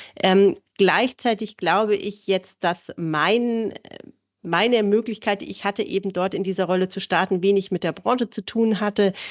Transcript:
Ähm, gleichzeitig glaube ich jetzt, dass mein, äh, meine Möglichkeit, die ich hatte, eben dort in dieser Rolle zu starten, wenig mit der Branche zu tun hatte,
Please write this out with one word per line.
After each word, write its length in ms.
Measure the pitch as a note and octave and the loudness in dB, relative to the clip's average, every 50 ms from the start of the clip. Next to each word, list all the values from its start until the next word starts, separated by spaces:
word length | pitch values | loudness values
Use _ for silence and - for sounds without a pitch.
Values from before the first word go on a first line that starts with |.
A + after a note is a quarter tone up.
| - - - | -18 -18 -6
Ähm, 400 | - - F#3+ F#3 G3 G3+ F#3+ - - _ _ _ - | -2 2 4 6 6 6 4 2 0 _ _ _ 2
gleichzeitig 800 | G3 F#3 D#3 F#3+ B3 B3+ - - - A#3+ A3 G3 A3 - - - | 2 4 4 2 0 0 -2 -4 -2 -2 -2 -2 -4 -10 -10 -4
glaube 380 | F#3 D#3+ F3 G3+ A3 G#3 G#3 | 0 0 2 2 2 2 0
ich 300 | - - G#3 G3+ - - | -2 -2 -6 -10 -6 -2
jetzt, 380 | - F#3+ F#3 F#3 - - _ - | -2 -2 -2 -2 -8 -8 _ -4
dass 300 | E3+ F3 - - - - | -2 -2 -4 -8 -14 -10
mein, 760 | - E3+ D#3+ D#3 D3+ D#3 F#3 A3 A#3+ A#3+ A#3+ A#3 A3+ A3 - | -6 -4 -2 0 0 2 2 2 2 0 0 -2 -2 -4 -4
äh, 260 | - - - - - - - - - _ _ _ _ _ | -6 -10 -16 -20 -20 -20 -20 -20 -20 _ _ _ _ _
meine 400 | - E3+ E3+ F3 G#3+ B3 A#3+ A3 | -6 -2 0 2 2 2 2 2
Möglichkeit, 600 | G#3 G3+ G3+ A3+ A3+ A#3+ G#3+ - - G#3+ G3+ G3+ | 2 2 2 2 0 -2 -8 -6 -4 -4 -4 -2
die 80 | - - | -4 -10
ich 140 | F#3+ - - | -10 -6 -6
hatte, 180 | G3+ G3+ - | -4 -4 -4
eben 320 | - - - F#3+ F#3 G3 F#3+ | -4 -4 -4 -4 -4 -4 -2
dort 180 | F3+ F3+ F#3+ | -2 -2 -2
in 100 | - - | -2 -4
dieser 220 | F#3+ F#3+ F#3 F#3+ F#3 | -4 -4 -2 -2 -2
Rolle 240 | E3 F#3 F#3 F3+ F#3 | 0 0 0 0 -2
zu 100 | - G3 | -4 -6
starten, 440 | - - F3+ E3+ F#3 - F#3+ F3 | -4 -2 0 0 0 0 0 0
wenig 280 | F3+ G3 G3+ G3 F#3+ - | 2 2 2 2 0 -2
mit 140 | F#3 E3+ - | -4 -2 -2
der 80 | E3 | -4
Branche 380 | D#3 - - - B3+ B3 A#3+ - | -4 -2 -2 0 0 0 -2 -4
zu 100 | - G#3 | -6 -8
tun 400 | F#3+ - - A3+ A3+ A3 G#3+ F#3 | -10 -4 -2 0 2 2 0 0
hatte, 320 | G#3+ G#3 G#3 G#3+ G3+ F#3+ F#3+ - - - | -2 -2 0 2 2 2 0 -2 -10 -16